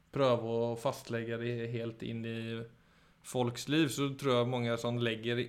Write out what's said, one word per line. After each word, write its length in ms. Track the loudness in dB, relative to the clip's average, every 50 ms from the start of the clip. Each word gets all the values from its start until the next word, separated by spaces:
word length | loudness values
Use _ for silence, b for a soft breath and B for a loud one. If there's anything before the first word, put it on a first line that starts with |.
| B B 0
prøve 360 | 4 4 6 4 4 2 0
å 220 | 0 2 2 0
fastlegge 680 | 0 -2 -2 -2 -2 -4 -6 -6 -4 -4 -2 -2 -4 -2
det 300 | -2 -2 -2 -2 -4 -4
helt 340 | -4 -4 -4 -6 -6 -8
inn 240 | -8 -6 -6 -6 -6
i 140 | -6 -6 -6 -6 -6 -6 -8 -8 -10 b b b b b b b b b b b
folks 440 | -4 -2 0 0 0 0 -4 -2 0
liv, 160 | 2 4 4 2
så 220 | 2 0 -2 -2
tror 220 | -2 0 2 4
jeg 180 | 4 4 4 4
mange 240 | 2 0 0 0 0
som 220 | 0 0 0 0 2
legger 400 | 2 0 0 0 0 -2 0 0 -2